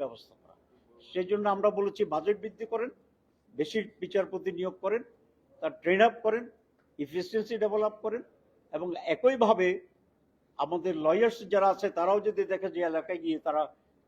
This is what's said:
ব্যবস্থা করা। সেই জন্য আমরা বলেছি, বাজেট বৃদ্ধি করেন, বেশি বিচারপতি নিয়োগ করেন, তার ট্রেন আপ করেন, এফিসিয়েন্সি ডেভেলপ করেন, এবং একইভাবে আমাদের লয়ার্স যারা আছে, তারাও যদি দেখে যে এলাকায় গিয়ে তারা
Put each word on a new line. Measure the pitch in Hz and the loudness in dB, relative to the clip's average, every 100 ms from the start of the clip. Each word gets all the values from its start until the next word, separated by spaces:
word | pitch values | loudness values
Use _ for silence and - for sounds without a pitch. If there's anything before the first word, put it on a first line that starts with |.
ব্যবস্থা | 131 117 - _ | -8 -10 -20 _
করা। | _ - _ _ _ _ - | _ -20 _ _ _ _ -8
সেই | 180 180 | -4 -2
জন্য | 208 208 196 | 0 0 2
আমরা | 208 208 | 2 2
বলেছি, | 202 - 185 | -2 -2 -2
বাজেট | 156 175 202 | -2 -2 -2
বৃদ্ধি | 214 - 220 | -4 -12 -6
করেন, | 226 247 - _ _ _ _ _ 123 | -6 -6 -10 _ _ _ _ _ -6
বেশি | 151 220 202 - | -2 -2 -4 -8
বিচারপতি | 180 196 180 185 185 175 | -4 -2 -2 -4 -6 -4
নিয়োগ | 185 185 | -6 -4
করেন, | 190 226 - _ _ _ _ - | -4 -4 -6 _ _ _ _ -8
তার | 160 - | -8 -2
ট্রেন | 165 190 226 | 2 6 6
আপ | 226 | 4
করেন, | 214 226 240 _ _ _ _ - | -2 -2 -6 _ _ _ _ -10
এফিসিয়েন্সি | 143 175 180 220 214 226 | -6 -6 -4 -4 -2 -2
ডেভেলপ | 208 214 214 214 | 0 0 -2 -2
করেন, | 220 233 - _ _ _ _ 156 | -6 -6 -10 _ _ _ _ -8
এবং | 175 165 165 | -6 -4 -2
একইভাবে | 156 254 262 214 196 180 190 - _ _ _ _ _ _ - | 2 4 4 4 4 2 0 -8 _ _ _ _ _ _ -6
আমাদের | 143 175 180 160 156 | -4 -2 -2 0 2
লয়ার্স | 185 233 226 190 | 4 4 0 0
যারা | 196 196 | 4 4
আছে, | 180 202 170 | 2 -2 0
তারাও | 180 208 208 | 2 2 0
যদি | 196 185 | -2 -2
দেখে | 190 190 | -2 -4
যে | 165 170 | -2 -2
এলাকায় | 160 156 175 | -2 -4 -6
গিয়ে | 165 156 160 | -4 -4 0
তারা | 151 143 _ _ _ | 0 -2 _ _ _